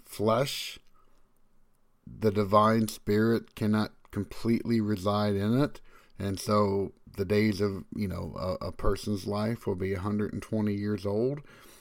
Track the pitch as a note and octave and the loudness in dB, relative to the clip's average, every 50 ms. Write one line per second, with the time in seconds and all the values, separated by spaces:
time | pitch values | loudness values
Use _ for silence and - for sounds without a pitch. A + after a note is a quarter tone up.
0 | _ - - - G#2 G#2+ A2 A#2+ C#3 C3+ - - - - - - - - - - | _ -18 -6 -2 2 2 2 2 2 0 -2 -6 -8 -10 -12 -14 -18 -20 -20 -20
1 | _ _ - _ - _ _ _ - _ _ - - _ _ _ _ _ _ _ | _ _ -20 _ -20 _ _ _ -20 _ _ -20 -20 _ _ _ _ _ _ _
2 | _ - A#2+ - G#2+ A2 G2 G#2 G#2 F#2 G#2 G#2 G#2+ A2 A2+ A2+ A2 G#2+ - - | _ -18 -10 0 0 2 2 2 2 4 6 6 6 6 6 4 2 0 -2 -8
3 | - - G#2 G#2+ A2 A#2 A#2 A2 A3 - _ - A2+ G#2 G#2+ G#2+ G#2+ - - - | -2 0 2 4 4 4 2 2 0 -6 _ -4 0 0 2 2 0 -2 -6 -14
4 | - - - G#2 G2 - - - - A#2 A#2 - - - A#2 A2+ G#2+ G#2 G#2+ F#2 | -20 -10 -6 -6 -6 -6 -8 -4 0 0 0 0 2 0 0 2 2 0 -2 0
5 | F2+ G#2 G2+ G#2 G#2+ G#2 G2+ G2 G2+ G#2+ A#2 C3 D3 C#3 - - - - - - | 0 0 2 2 2 0 0 0 0 2 2 2 2 0 -2 -10 -16 -20 -20 -20
6 | - - - - G2 G2 G2 F#2 - - G#2 G#2 G#2 G2 G2 G2 G2 E2+ - - | -20 -20 -12 -6 -4 -4 -4 -4 -2 0 2 2 4 2 2 0 -2 -4 -6 -12
7 | - - - - G2 F2 G#2 G#2 G#2+ A2 G#2 F#2 G#2 G2+ G2 F2+ - - - - | -20 -14 -6 -6 -2 2 4 4 4 4 2 2 0 -2 -2 -6 -10 -10 -6 -4
8 | G#2 F#2 F2 F2 F#2 D#2+ - - - F#2 F#2 - - F2+ - - - G#2+ G2+ F#2+ | -4 -4 -4 -6 -8 -8 -8 -6 -4 -4 -4 -4 -4 -8 -6 0 2 2 2 2
9 | - G#2 G#2+ G2 F#2+ G#2+ G2+ G#2 G#2+ G#2+ A#2+ - - A2+ G2 F2+ F#2+ F#2+ G2 F2+ | 0 -4 -4 -4 -2 -4 -2 -2 -2 -2 -4 -4 -4 -4 -4 -2 -2 -4 -4 -4
10 | F#2 G#2 G#2 G#2 G#2 - - G2+ - - A2+ A2 G#2+ G#2 G2+ G2+ G#2 G#2 G#2+ G2+ | -2 -2 -2 -2 -2 -2 -4 -8 -6 -4 -2 0 0 0 0 -2 -2 -2 -4 -2
11 | G#2 G2+ G2+ G#2+ A#2+ C3 C#3+ D3 - - - - - - - - | -2 -2 -2 0 0 0 -2 -4 -10 -16 -20 -20 -20 -20 -20 -20